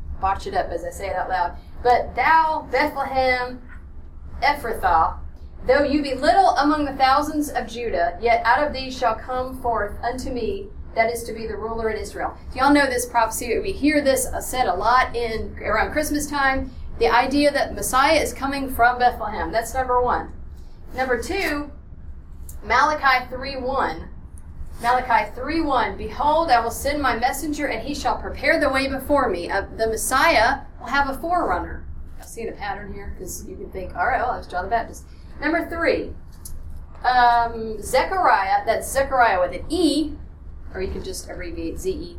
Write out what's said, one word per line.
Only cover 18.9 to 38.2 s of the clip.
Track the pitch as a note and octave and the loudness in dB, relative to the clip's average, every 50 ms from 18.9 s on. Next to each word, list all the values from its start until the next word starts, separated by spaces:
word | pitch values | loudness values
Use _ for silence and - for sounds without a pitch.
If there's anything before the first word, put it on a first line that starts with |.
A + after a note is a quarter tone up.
| B3 B3 | 4 4
Bethlehem. | B3 A#3+ A#3 - A3+ G#3+ G3 F#3 E3+ D#3+ | 4 4 2 2 -4 -6 -4 -4 -4 -2
That's | G#3 A3 A#3+ - - | -2 -2 -2 -2 -2
number | C4 B3+ B3 B3 B3 | -2 0 2 2 2
one. | B3 B3 - - - - - - - - - - - - - - - - - | 4 2 2 0 -2 -6 -10 -12 -12 -14 -14 -14 -14 -16 -16 -16 -16 -8 -4
Number | B3+ C4 B3+ B3 A3+ | -2 0 0 0 0
two, | A#3 - F4+ G4+ F#4 D#4 D4 C#4+ D4 C#4+ - - - - - - - - - - - - - - - - - - | -2 -2 -4 -2 -2 -2 -2 -4 -6 -8 -12 -16 -16 -16 -16 -14 -14 -14 -14 -14 -16 -16 -16 -14 -14 -12 -12 -10
Malachi | - G#3 A3+ B3+ C#4+ - - D4 C4+ C4+ C4 B3 A#3+ - | -2 0 2 4 4 4 2 2 4 4 4 4 0 -4
three | B3+ B3 C4 C4+ C#4 | -8 -8 -8 -6 -6
one. | C4 B3 B3+ C4 C4 C4 - - - - - - - - - - - - - - - - - - - | -4 -4 -2 0 0 0 -2 -4 -6 -10 -12 -12 -14 -14 -14 -14 -14 -14 -14 -12 -10 -10 -10 -8 -2
Malachi | A#3+ A#3 B3+ B3+ - - A#3 A3 G#3 - - | 0 2 2 2 2 2 2 2 2 0 -6
three | B3 B3+ C#4+ D#4+ E4 | -8 -6 -2 -2 0
one, | D#4 C#4+ C4 A#3+ G#3+ G3 F#3 | 0 2 2 2 0 0 -4
"Behold, | F#3+ G#3+ A3 - - C4 D4 D4+ D#4+ E4 D4+ | -6 -8 -8 -4 0 2 4 4 4 4 6
I | B3 A#3 | 4 4
will | A#3 A#3 | 4 2
send | - - - C4+ D4 D4 | -2 -2 -2 -2 0 0
my | C#4 B3+ A#3 A3+ | 0 0 0 0
messenger, | A#3+ C4 C#4 - D#4+ D#4 C#4+ D4 D4 - | 0 0 -2 -2 -4 -4 -4 -2 -2 -2
and | - A3 A3+ C#4 | -4 -4 -6 -6
he | D4 | -6
shall | - - B3 G#3+ - | -2 -2 -2 -2 -2
prepare | - F#3+ - - B3+ D4 D#4+ D#4+ | -4 -8 -6 -2 2 2 2 4
the | D4+ C#4 | 2 2
way | C4+ C4 C4+ C4 | 2 2 0 0
before | C4+ C4 - - D4 C#4 B3+ - | -2 -4 0 2 2 4 4 2
me." | F3+ E3+ - - | 0 -2 -2 -2
Uh, | - G3+ G3 - - - | -2 -2 -2 -4 -2 -2
the | A3 A3+ | 0 0
Messiah | A3 A3 - - C4 C4+ D4+ E4+ D#4 A#3 G#3+ B3 C#4 - - - - - | 0 -2 0 0 2 4 6 6 6 6 6 4 4 0 -4 -10 -16 -14
will | - A#3 | -8 -2
have | C4 C#4+ C#4+ C4+ | 0 0 0 0
a | C4 - | -2 -4
forerunner. | - E4 F4 F4 D4+ - F3+ F3 - - - - - - - - - - - - | -2 0 0 0 2 0 0 -2 -2 -6 -8 -10 -10 -10 -10 -10 -10 -10 -12 -12
I've | - - | -14 -12
seen | - A#3 A3 - | -12 -10 -10 -8
a | - | -8
pattern | - G3 G3+ F#3+ G3+ G3+ G3 G3 | -8 -8 -8 -8 -8 -8 -10 -10
here, | G3 G3+ G3+ - - | -10 -10 -10 -10 -10
'cause | F#3+ - - - - - | -10 -10 -10 -10 -12 -12
you | - | -12
can | - G3 F#3 | -12 -12 -10
think, | - F#3+ F3+ - - | -10 -10 -10 -6 -4
"All | E3+ F3+ A3+ | -2 0 2
right, | C4 A#3 | 2 2
well, | A#3 B3+ A#3 | 0 -2 -2
it's | F#3 - - | -4 -6 -6
John | - F3+ F#3+ | -6 -6 -2
the | F#3+ | 0
Baptist." | A#3 A#3 - - - - - - - - - - - - | 0 -2 -2 -4 -10 -14 -16 -18 -18 -18 -16 -16 -10 -4
Number | C#4 D4+ E4 E4+ - - | 0 0 0 0 0 -4
three, | E4 E4 E4 C#4 - - - - - - - - - - - - - - - - - - - - - - - | -4 0 2 2 2 0 -2 -6 -10 -12 -14 -16 -16 -14 -12 -10 -10 -8 -8 -10 -10 -10 -12 -12 -10 -2 0
um, | A#3+ B3+ B3+ A#3+ A#3+ A#3+ A#3+ A#3 A#3 A#3 A3+ A3+ A3 A3 G#3 | 4 6 6 6 6 6 4 2 0 -2 -6 -6 -6 -8 -8
Zechariah, | G3+ - A3+ C4 - - F#4+ F#4+ | -4 0 2 2 2 2 0 2